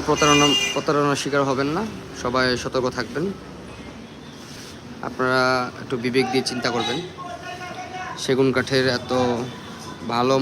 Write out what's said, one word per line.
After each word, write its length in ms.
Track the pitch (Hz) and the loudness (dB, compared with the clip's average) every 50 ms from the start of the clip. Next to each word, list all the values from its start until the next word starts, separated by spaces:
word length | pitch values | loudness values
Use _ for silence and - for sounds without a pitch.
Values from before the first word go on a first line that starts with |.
| 135 151 | 6 4
প্রতারণা, 380 | 147 - 156 147 147 143 147 143 135 - - - | 4 4 6 6 8 8 8 6 6 4 2 0
প্রতারণার 480 | - 147 - 165 147 147 147 143 139 135 | 0 0 0 2 4 4 4 4 2 0
শিকার 200 | - 143 143 143 139 135 | 0 0 2 2 2 4
হবেন 180 | 131 127 139 143 156 | 2 2 2 0 0
না, 60 | 190 226 214 202 - - - - - | -2 -2 -4 -6 -10 -12 -12 -8 -6
সবাই 240 | - 123 123 131 127 127 123 120 | -4 0 2 2 2 2 2 0
সতর্ক 240 | - 131 131 131 123 123 123 123 | -2 -2 0 0 0 0 0 -2
থাকবেন। 260 | 117 117 120 143 175 196 190 - - - - - - - - - - - - - - - - - - - - - - - - - - - - - - - - - - 131 | -4 -4 -2 -2 -2 -2 -4 -6 -10 -14 -16 -16 -14 -14 -14 -14 -14 -14 -14 -14 -16 -16 -16 -16 -16 -16 -16 -16 -16 -16 -16 -14 -14 -14 -16 -14 -14 -14 -12 -10 -10 -8
আপনারা 340 | 123 - 127 127 127 131 127 127 127 127 123 - - - | -4 0 0 2 4 4 4 4 2 2 0 -4 -6 -10
একটু 120 | 117 - 135 117 117 | -8 -6 -4 -2 0
বিবেক 220 | 123 123 131 127 - | 2 2 2 2 2
দিয়ে 120 | 135 131 123 - | 2 0 0 -2
চিন্তা 180 | 127 123 131 127 117 | -2 -2 -2 0 0
করবেন। 240 | 117 110 110 123 165 180 - - - - - - - - - - - - - - - - - - - - - - - | 0 0 -2 -2 -4 -6 -8 -10 -12 -12 -10 -10 -10 -10 -10 -10 -10 -10 -10 -10 -10 -10 -10 -10 -8 -8 -8 -8 -4
সেগুন 260 | - - 131 127 135 135 120 | 0 2 4 4 4 4 4
কাঠের, 280 | 131 120 - 135 131 127 131 123 120 | 2 0 2 2 2 4 2 2 0
এত 140 | - 120 127 127 123 123 120 117 127 123 - - - - - - - - - - - 120 | -2 0 0 2 2 2 2 0 -2 -6 -8 -10 -12 -14 -14 -12 -12 -12 -12 -10 -6 -2
ভালো 220 | 120 120 123 131 135 135 | 0 2 4 4 4 4